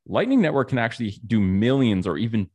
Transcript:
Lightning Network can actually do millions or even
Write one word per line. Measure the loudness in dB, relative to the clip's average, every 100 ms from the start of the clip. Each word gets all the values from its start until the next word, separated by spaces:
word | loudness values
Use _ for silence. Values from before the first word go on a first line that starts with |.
| -6
Lightning | -4 0 2
Network | 2 0 0
can | -2
actually | -2 -4 -6 -8 -2
do | 0
millions | 2 2 2 2 2 2 -2
or | -2
even | -2 -2 -4